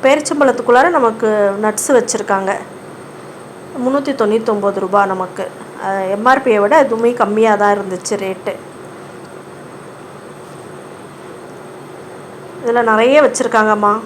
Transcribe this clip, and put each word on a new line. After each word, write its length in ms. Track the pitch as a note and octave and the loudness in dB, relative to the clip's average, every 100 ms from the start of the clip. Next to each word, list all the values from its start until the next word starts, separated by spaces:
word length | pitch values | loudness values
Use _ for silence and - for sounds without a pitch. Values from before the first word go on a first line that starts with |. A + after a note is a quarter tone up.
பேரிச்சம்பழத்துக்குள்ளார 800 | C4+ D4+ D4+ D4 C#4 A#3+ A3+ A#3+ D#4 E4 | 4 2 0 2 2 2 4 6 6 4
நமக்கு 300 | A#3+ A3 A3 G#3+ G3+ G3 | 2 2 0 2 2 2
நட்ஸ் 260 | G#3+ G#3+ - C4 | -2 -2 4 4
வச்சுருக்காங்க. 560 | A#3 G#3+ G3+ G3 F#3+ - - - - - - - - - - - - C#4+ | 4 -4 0 0 0 -4 -6 -16 -16 -18 -18 -18 -18 -18 -18 -18 -14 -4
முந்நூற்றி 300 | B3+ C#4 C#4+ C4+ | 0 0 -2 0
தொண்ணூத்தொம்பது 580 | G#3+ A3 A3 G#3 G3+ G3 | 2 2 0 0 0 -2
ரூபா 160 | F#3 G3+ G3 | 0 2 2
நமக்கு, 320 | F#3 F#3 F3+ F3+ - - - G3 | 0 -4 -6 -10 -10 -16 -10 -4
அஹ், 200 | G3 F#3+ | -2 -2
எம் 120 | G3+ A#3 | 0 4
ஆர் 120 | C4+ C4+ | 4 4
பியை 140 | G#3+ | 4
விட 120 | G3+ D#4+ | 6 6
எதுவுமே 260 | C#4 A3+ A#3 A#3+ | 4 4 0 2
கம்மியா 320 | G#3 G#3 A3 G#3 | 2 4 4 6
தான் 140 | G#3 G3+ | 4 2
இருந்துச்சு 380 | G3 F3+ - G3+ | 0 -6 -4 -4
ரேட்டு. 320 | F#3+ F#3+ - - - - - - - - - - - - - - - - - - - - - - - - - - D2 C#2+ C#2 - - - - - - - - - - - - - | -4 -6 -6 -8 -12 -16 -16 -16 -16 -16 -16 -18 -18 -18 -18 -18 -18 -18 -18 -18 -18 -18 -18 -18 -16 -16 -16 -16 -18 -16 -16 -16 -16 -16 -16 -16 -16 -16 -16 -16 -16 -16 -16 -6
இதுல 200 | B3 A#3+ A#3 | 0 2 4
நிறைய 260 | A3 A#3 C#4+ C#4+ | 4 6 6 6
வச்சுருக்காங்கம்மா 680 | - A#3 A3+ G#3+ G#3+ G#3 G#3+ | 2 0 2 4 4 2 2